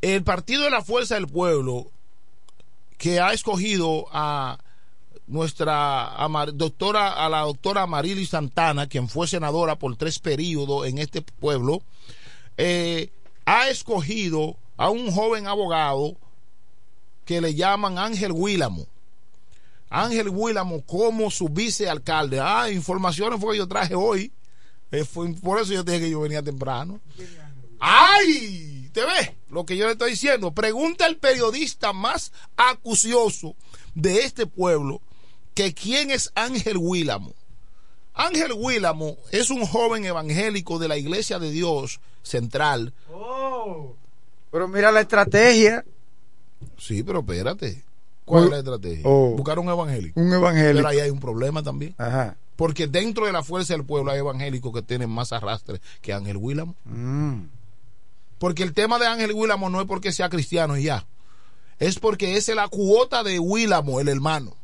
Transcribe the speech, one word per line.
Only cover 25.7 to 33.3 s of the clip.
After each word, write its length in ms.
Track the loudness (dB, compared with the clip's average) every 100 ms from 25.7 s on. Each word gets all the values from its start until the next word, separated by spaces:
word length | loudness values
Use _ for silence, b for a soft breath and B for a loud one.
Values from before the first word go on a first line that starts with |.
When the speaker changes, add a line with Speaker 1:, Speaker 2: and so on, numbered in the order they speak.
Speaker 1:
yo 120 | -2 0
te 80 |
dije 120 | 0 0
que 60 |
yo 100 | 0
venía 220 | -2 -2
temprano. 560 | -4 -4 -4 -4 -6 -10 -12 B -12 -14 -12 -12 -12 -2
¡Ay! 1120 | 8 10 12 10 6 4 0 -8 -10 -12 -6
¿Te 80 | -2
ves? 300 | 0 0 0 -4 -8
Lo 160 | -6 -4
que 120 | 0
yo 80 | 0
le 80 |
estoy 180 | 2 0
diciendo. 400 | 0 2 2 2
Pregunta 540 | 0 -2 0 0 2 0
el 120 | 2
periodista 760 | 2 4 2 0 -4 -2 -4
más 380 | -2 -2 -2 -6 b b 4
acucioso 960 | 4 4 0 0 4 4 2